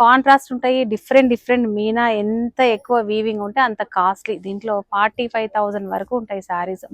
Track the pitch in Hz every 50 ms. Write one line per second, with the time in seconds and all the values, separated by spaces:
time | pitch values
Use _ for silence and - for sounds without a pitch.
0 | 240 233 247 262 262 277 277 277 - - 262 247 - 254 254 262 254 214 214 214
1 | - - 262 269 262 254 240 220 _ - 247 254 240 220 208 208 208 220 220 233
2 | 240 233 226 208 208 214 220 226 233 240 - - 262 247 226 208 220 - 247 240
3 | 220 208 214 220 214 226 214 208 202 202 208 269 262 240 214 - 208 - - 190
4 | 180 185 196 - - - 214 175 180 190 196 202 202 220 214 202 202 - - 202
5 | 208 220 - - 240 233 - 226 220 220 - 214 208 208 202 208 196 190 190 190
6 | 196 - 247 247 226 208 208 196 185 - 185 175 175 180 190 185 - -